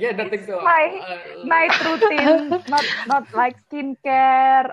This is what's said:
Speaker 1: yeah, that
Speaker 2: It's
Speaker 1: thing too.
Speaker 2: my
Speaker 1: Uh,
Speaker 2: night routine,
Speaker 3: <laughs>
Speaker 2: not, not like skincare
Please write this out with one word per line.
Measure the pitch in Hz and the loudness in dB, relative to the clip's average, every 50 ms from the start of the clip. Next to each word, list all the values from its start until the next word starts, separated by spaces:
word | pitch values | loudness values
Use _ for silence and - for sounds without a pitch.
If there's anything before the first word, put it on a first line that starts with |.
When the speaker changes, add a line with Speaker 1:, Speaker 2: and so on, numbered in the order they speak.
| 208 | -4
Speaker 1:
yeah, | 240 208 | -4 -4
that | 190 214 190 | -4 -6 -4
Speaker 2:
It's | 214 202 196 | -6 -6 -6
Speaker 1:
thing | 208 196 | -6 -6
too. | 175 170 | 0 2
Speaker 2:
my | 170 170 160 151 - - - | 4 4 4 2 0 -2 -6
Speaker 1:
Uh, | 185 185 359 - 175 - - - - 262 | -10 -12 -12 -12 -14 -16 -16 -10 -4 0
Speaker 2:
night | 320 330 330 349 - - | 0 2 2 2 0 0
routine, | - 320 330 320 440 415 359 294 285 294 320 330 302 285 339 359 - | 0 -2 -2 2 2 2 2 2 4 4 4 4 2 0 -6 -6 -4
Speaker 3:
<laughs> | 247 | -2
Speaker 2:
not, | 277 294 - - - - - 233 | -2 -2 -2 -2 -4 -6 -4 -2
not | 277 277 220 - - | -2 -2 -2 -2 -2
like | 220 247 254 247 _ _ - 294 | -2 -2 -2 -2 _ _ -14 -10
skincare | 294 269 277 262 - - 277 262 262 262 262 262 262 262 262 262 262 262 262 | -10 -8 -8 -10 -8 -4 -2 2 2 4 4 4 4 4 4 4 4 2 0